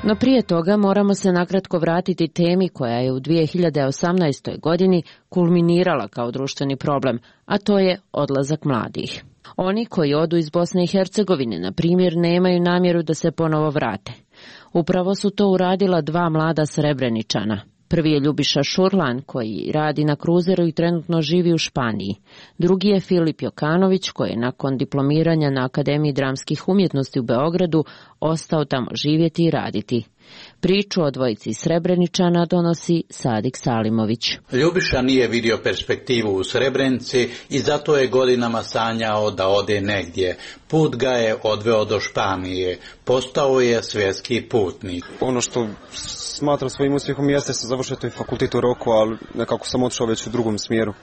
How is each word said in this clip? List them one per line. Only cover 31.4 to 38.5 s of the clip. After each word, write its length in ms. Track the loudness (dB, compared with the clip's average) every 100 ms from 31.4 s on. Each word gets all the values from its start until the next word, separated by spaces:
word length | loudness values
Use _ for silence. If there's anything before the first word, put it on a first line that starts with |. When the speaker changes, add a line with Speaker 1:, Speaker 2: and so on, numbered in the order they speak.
| -6
Speaker 1:
Srebreničana 920 | -6 0 0 2 2 2 2 2 2 2
donosi 580 | 2 2 -2 0 -2 -2
Sadik 480 | -6 -2 -2 -4 -4
Salimović. 760 | -2 0 0 0 0 -2 -4 -6 _
Speaker 2:
Ljubiša 500 | 0 2 0 -2 0
nije 260 | 2 2 2
vidio 320 | 0 0 0
perspektivu 720 | -2 -4 -4 -6 -2 -2 0 -2
u 80 |
Srebrenici 840 | -2 0 0 0 0 -2 0 -2 -2 -6 -6
i 100 | -2
zato 380 | 0 -2 2 2
je 100 | 4
godinama 560 | 2 4 2 0